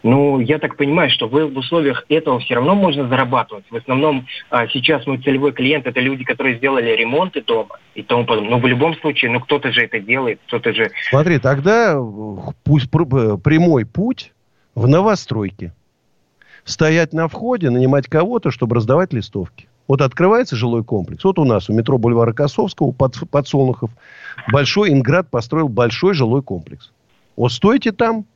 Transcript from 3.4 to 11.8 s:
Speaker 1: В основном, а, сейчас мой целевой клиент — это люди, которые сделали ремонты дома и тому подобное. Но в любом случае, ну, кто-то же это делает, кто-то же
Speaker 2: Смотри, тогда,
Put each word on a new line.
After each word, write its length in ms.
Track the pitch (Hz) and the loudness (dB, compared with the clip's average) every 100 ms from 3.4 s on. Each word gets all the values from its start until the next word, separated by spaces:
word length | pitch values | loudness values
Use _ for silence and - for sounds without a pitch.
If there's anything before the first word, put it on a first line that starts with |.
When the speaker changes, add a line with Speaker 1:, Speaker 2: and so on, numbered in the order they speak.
| 110 104 _ | -4 -12 _
Speaker 1:
В 60 | 117 | -12
основном, 500 | 123 131 151 135 127 - - | -2 0 2 0 -6 -16 -4
а, 180 | 120 113 | -2 -2
сейчас 360 | 135 131 147 135 | -4 -2 -2 -2
мой 120 | 131 | -4
целевой 340 | 135 131 143 | 0 0 0
клиент — 340 | 131 131 151 131 | 0 0 0 -2
это 120 | 127 | -2
люди, 220 | 131 135 | -2 -2
которые 320 | 127 120 131 117 | -6 -2 -2 -2
сделали 320 | 135 135 117 | 0 0 0
ремонты 500 | 110 113 139 185 147 | 0 0 0 -2 -4
дома 360 | 117 113 110 - _ | -4 -4 -4 -12 _
и 80 | - | -18
тому 220 | - 120 | -2 -2
подобное. 280 | 120 113 104 | 0 -2 0
Но 60 | 123 | 0
в 80 | 127 | 2
любом 280 | 123 160 160 | 2 0 0
случае, 360 | 156 139 131 | -4 -2 -2
ну, 80 | 120 | -2
кто-то 320 | - 143 131 | -2 -2 0
же 100 | 110 | -2
это 160 | 113 113 | -2 -4
делает, 400 | 101 127 127 101 - | -4 -2 -2 -6 -6
кто-то 260 | 120 120 | -4 -2
же 180 | 101 110 - - | -2 -4 -4 0
Speaker 2:
Смотри, 280 | 135 160 151 | 2 2 2
тогда, 560 | 131 139 156 226 | 2 0 2 2